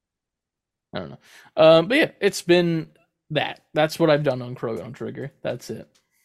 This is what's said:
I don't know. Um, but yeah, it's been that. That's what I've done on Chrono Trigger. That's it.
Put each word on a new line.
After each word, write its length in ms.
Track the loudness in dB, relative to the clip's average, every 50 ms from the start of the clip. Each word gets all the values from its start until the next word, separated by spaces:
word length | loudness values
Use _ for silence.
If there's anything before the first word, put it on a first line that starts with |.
| _ _ _ _ _ _ _ _ _ _ _ _ _ _ _ _ _ _ -14
I 60 | -12
don't 100 | -12 -14
know. 60 | -16 -20 _ _ -20 -20 -20 _ 2
Um, 320 | 6 6 8 8 6 4
but 100 | 2 0
yeah, 140 | 0 0 -2 -4 -2
it's 220 | -4 -2 -2 -2
been 480 | 0 2 4 4 4 2 -2 -4 -6 -10 _ _ _ _ _ _ _ -6
that. 300 | -4 -4 -4 -4 -8 -14 _ _ -2
That's 260 | -2 -2 0 0 0
what 100 | 2 2
I've 140 | 2 2 0
done 180 | -2 -4 -4
on 140 | -6 -12 -12
Chrono 340 | -10 -8 -8 -8 -8 -10 -14
Trigger. 400 | -14 -14 -12 -12 -12 -12 -14 -14 _ _
That's 280 | -10 -8 -8 -8 -10 -14
it. 180 | -14 -14 -16 _ _ _ _ _ _ _